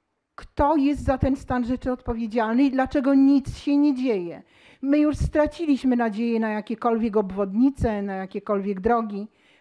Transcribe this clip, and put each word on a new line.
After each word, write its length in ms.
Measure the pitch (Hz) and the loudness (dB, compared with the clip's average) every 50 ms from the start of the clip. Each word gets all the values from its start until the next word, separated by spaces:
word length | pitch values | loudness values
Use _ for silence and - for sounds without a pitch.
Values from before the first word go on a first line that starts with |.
| _ _ _ _ _ _ _ | _ _ _ _ _ _ _
kto 420 | - - - _ - 294 285 311 | -20 -20 -10 _ 0 2 2 2
jest 280 | 320 269 277 294 269 - | 2 2 0 0 -2 -2
za 140 | - 269 262 | -2 -2 0
ten 180 | - 269 269 | 0 0 -2
stan 280 | 269 - - 254 247 247 | -2 -4 -4 -4 -4 -2
rzeczy 280 | 226 254 247 - 269 254 | -2 -4 -4 -4 -6 -6
odpowiedzialny 680 | 247 - - 240 226 233 220 202 240 226 220 226 247 277 | -6 -6 -6 -6 -6 -6 -4 -2 -2 0 0 2 2 2
i 80 | 285 | 2
dlaczego 440 | 247 262 262 262 - 302 254 269 277 | 2 0 0 0 0 0 2 4 4
nic 440 | 269 269 269 277 277 269 - - - | 6 6 6 4 4 2 -2 -8 -8
się 180 | - - 285 | -4 0 2
nie 180 | 285 285 294 285 | 2 4 2 2
dzieje? 480 | 254 254 262 226 196 175 170 156 - - _ _ _ _ - - _ - | 0 -2 -2 -2 -2 -4 -6 -10 -14 -18 _ _ _ _ -20 -16 _ -2
My 160 | 269 277 302 | 0 2 4
już 180 | 294 302 285 | 4 2 0
straciliśmy 800 | - - - - 311 294 - 294 - 349 311 285 247 - 262 247 | 0 -2 0 2 2 0 0 0 -2 0 0 0 2 2 2 2
nadzieję 440 | 240 240 226 202 202 233 233 233 226 | 2 0 -2 -2 -2 -2 -2 0 0
na 80 | 226 220 | -2 -2
jakiekolwiek 680 | 214 214 208 - 233 - - 240 233 226 214 233 196 | -4 -4 -6 -6 -6 -4 0 0 0 2 0 0 0
obwodnice, 840 | 214 208 190 185 196 202 190 190 214 247 277 269 - - 240 214 208 202 | 0 -2 -2 -2 -4 -4 -2 0 2 2 2 2 0 -2 -2 -2 -2 -4
na 120 | 202 196 | -6 -6
jakiekolwiek 680 | 190 190 185 - 208 - - 208 202 196 196 208 190 | -8 -8 -8 -10 -8 -6 -4 -2 -2 -2 -4 -4 -2
drogi. 480 | 185 226 240 233 226 214 202 196 208 220 _ _ _ _ _ _ | 0 0 0 0 0 -4 -6 -10 -12 -12 _ _ _ _ _ _